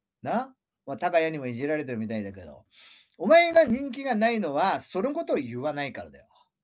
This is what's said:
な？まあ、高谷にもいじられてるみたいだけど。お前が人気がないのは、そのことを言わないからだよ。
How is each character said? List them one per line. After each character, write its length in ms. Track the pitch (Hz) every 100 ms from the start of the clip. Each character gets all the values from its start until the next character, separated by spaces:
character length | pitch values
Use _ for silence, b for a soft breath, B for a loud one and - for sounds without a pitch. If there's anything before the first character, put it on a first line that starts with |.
| _ _
な？ 320 | 127 208 269 _ _ _ -
ま 100 | -
あ、 20 |
高 200 | 180 170
谷 140 | 160
に 80 | 156
も 80 | 127
い 60 |
じ 120 | 117 143
ら 120 | 151
れ 80 | 131
て 80 |
る 40 | 113
み 100 | 110
た 80 | 110
い 60 |
だ 100 | 98
け 80 | 95
ど。 240 | 82 64 _ B B B B -
お 100 | 190
前 260 | 330 339
が 100 | 330
人 260 | 277 247 277
気 120 | 254
が 120 | 269 214
な 140 | 226
い 120 | 233
の 120 | 165
は、 280 | 139 185 147
そ 200 | - 185
の 120 | 254
こ 100 | 302
と 100 | 339
を 20 | 214
言 240 | 120 120
わ 100 | 147
な 140 | 143 139
い 80 |
か 100 | 104
ら 60 | 85
だ 100 | -
よ。 80 | _ b b _